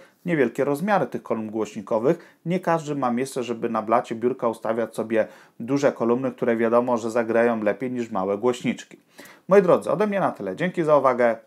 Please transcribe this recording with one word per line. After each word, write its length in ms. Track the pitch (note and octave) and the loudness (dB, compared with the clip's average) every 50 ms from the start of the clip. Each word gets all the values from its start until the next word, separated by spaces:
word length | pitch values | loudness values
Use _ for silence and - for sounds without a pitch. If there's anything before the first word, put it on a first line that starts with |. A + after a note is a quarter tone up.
| - _ _ _ - | -6 _ _ _ -4
niewielkie 400 | F3 F3 D3+ E3+ - - - C3+ | -2 2 2 2 2 2 0 0
rozmiary 420 | C#3 C#3+ C#3 F3 G#3+ G#3 F#3 C#3 | 0 0 -2 0 0 0 0 0
tych 160 | A#2+ - A#2 | -2 -6 -8
kolumn 280 | - - A#2 A2 A2 G#2+ | -4 -4 -4 -4 -4 -6
głośnikowych. 880 | G#2 A2+ G#2+ G2 - A2+ G2 - A2+ A2 A2+ C#3 E3+ E3+ - - _ _ - | -4 -4 -4 -4 -6 -10 -6 -2 -2 0 2 2 0 0 -4 -20 _ _ -6
Nie 140 | E3 F3+ F3+ | -4 -4 -2
każdy 340 | F#3 F3 E3 E3 D3+ D3 D3 | 0 0 -2 -2 -2 -4 -4
ma 160 | C#3+ C3+ B2 | -2 -2 -2
miejsce, 320 | A#2 A#2+ C3+ C3+ - C3+ | -2 -2 -4 -4 -6 -6
żeby 280 | A#2+ A#2 A#2 A2+ A#2 A#2 | -6 -6 -6 -4 -4 -4
na 120 | A2+ A2 | -2 -2
blacie 320 | G#2+ A2 A2+ B2 B2 - A#2+ | 0 2 0 0 0 -2 -6
biurka 340 | A2+ A2+ B2 B2+ - - A#2 | -2 -2 -2 -2 0 -2 -4
ustawiać 460 | A2 - - G#2+ A2+ A#2 A2+ A2 - | -4 -4 -4 -4 -2 -2 -4 -4 -4
sobie 320 | - A2 A2 A2+ A2 G#2 - - - - _ _ - | -6 -4 -2 0 0 0 -2 -4 -20 -20 _ _ -12
duże 320 | A#2 A2+ C#3 C#3 C#3+ C3 | -6 -2 -2 2 2 0
kolumny, 400 | A#2 - B2 A2+ A#2+ B2+ C3+ B2+ | 0 2 0 0 0 0 0 -4
które 240 | A#2+ - C3 A#2+ A#2 | -4 -2 0 0 0
wiadomo, 400 | A2+ A#2 A2+ A#2 A#2+ B2 B2+ B2 | 2 2 2 4 2 2 2 -2
że 140 | A2+ G#2+ A#2 | -2 -2 -2
zagrają 520 | A2 A#2+ A#2 A2 A2+ A2+ A#2 A#2+ A#2 A2 | -2 -2 0 2 2 2 4 2 2 0
lepiej 280 | G#2 G#2 G2 - C3 B2+ | 0 -2 -2 -2 -4 -6
niż 200 | B2+ B2 A#2 A2 | -4 -4 -6 -4
małe 280 | A2 G2 F#2 G2 G2+ G2+ | -4 -4 -2 -2 -2 0
głośniczki. 580 | A2 B2 B2 - - B2+ G#2 - - - - - _ _ _ - - - - - _ - | 0 0 0 0 -2 -4 -4 -4 -8 -20 -20 -20 _ _ _ -20 -20 -20 -20 -10 _ 4
Moi 140 | F#3 G3+ | 6 6
drodzy, 280 | F#3+ F3 D3 A2 G2+ A2 | 6 6 4 4 4 0
ode 160 | - E3 G#3+ | 0 0 0
mnie 140 | G#3 G3+ G3 | 0 0 0
na 100 | E3 C3+ | -2 -2
tyle. 260 | - - G2+ F#2+ F2+ | -2 -4 -8 -8 -4
Dzięki 260 | - D#3 F#3 F3 F3+ | -4 -4 -4 -2 -2
za 140 | E3 D3+ D3+ | 2 4 4
uwagę. 400 | C#3+ C3 C3 B2+ A#2 B2 A#2 A2+ A2 - | 4 6 4 4 4 2 2 2 0 -6